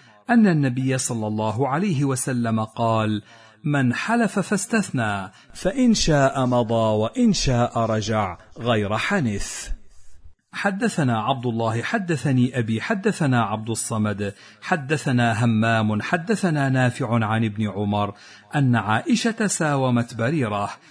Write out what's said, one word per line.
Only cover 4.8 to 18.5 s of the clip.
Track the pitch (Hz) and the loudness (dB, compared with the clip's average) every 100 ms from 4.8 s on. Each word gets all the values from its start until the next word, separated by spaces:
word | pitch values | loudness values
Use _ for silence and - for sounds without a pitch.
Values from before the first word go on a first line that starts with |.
| 190 131 110 101 95 - - | 0 -2 -2 -4 -8 -16 -20
فإن | - - 254 247 | -6 -4 2 4
شاء | 214 - 147 135 139 127 | 4 4 4 4 2 2
مضى، | 123 113 113 110 107 | 2 2 2 2 2
وإن | 110 254 240 | 0 2 2
شاء | 180 - 120 120 120 | 2 2 2 2 0
رجع، | 113 110 104 110 98 85 - - | 0 0 0 0 -2 -6 -16 -6
غير | 117 110 101 107 | -2 0 0 -2
حنث". | - 202 120 101 - - - - - - - - - - _ | -2 0 0 -2 -6 -8 -8 -8 -10 -18 -16 -16 -18 -20 _
حدثنا | - 202 196 233 - 131 113 | -6 -4 -2 -2 0 0 0
عبد | 110 131 123 | -2 -2 -2
الله، | 113 113 113 | -2 -2 -2
حدثني | - 226 175 156 147 127 123 127 | -4 -4 -2 -2 0 2 2 0
أبي، | 110 113 | -2 -2
حدثنا | - 214 214 - 147 123 | -2 -2 -2 0 0 2
عبد | 104 107 110 | 0 -4 -4
الصمد، | 110 - 110 107 101 101 - - - | -6 -4 -2 -2 -2 -6 -8 -18 -14
حدثنا | - 180 135 151 147 123 117 107 120 | -4 -4 -2 -2 0 2 2 2 2
همام، | 107 113 113 107 104 | 2 2 2 2 -2
حدثنا | - 175 170 214 180 151 135 | -2 -2 -2 -2 0 0 2
نافع | 131 123 - 120 117 107 | 2 2 0 -2 0 0
عن | 110 113 | 0 0
ابن | 104 107 | -2 -4
عمر | 98 104 104 101 - - - - | -2 0 0 -2 -4 -16 -20 -6